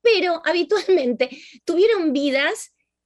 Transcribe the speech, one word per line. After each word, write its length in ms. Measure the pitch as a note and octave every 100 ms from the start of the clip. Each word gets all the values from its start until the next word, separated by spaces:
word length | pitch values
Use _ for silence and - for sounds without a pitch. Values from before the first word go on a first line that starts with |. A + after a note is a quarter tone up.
pero 400 | A#4 G4+ F4+ E4 D#4
habitualmente 840 | F4 - G#4 F#4 F4+ B3 B3 B3+ - - - -
tuvieron 480 | E4+ A4 G#4 D#4+
vidas 600 | C#4 C#4+ C4+ D4+ G#4+ - _ _ _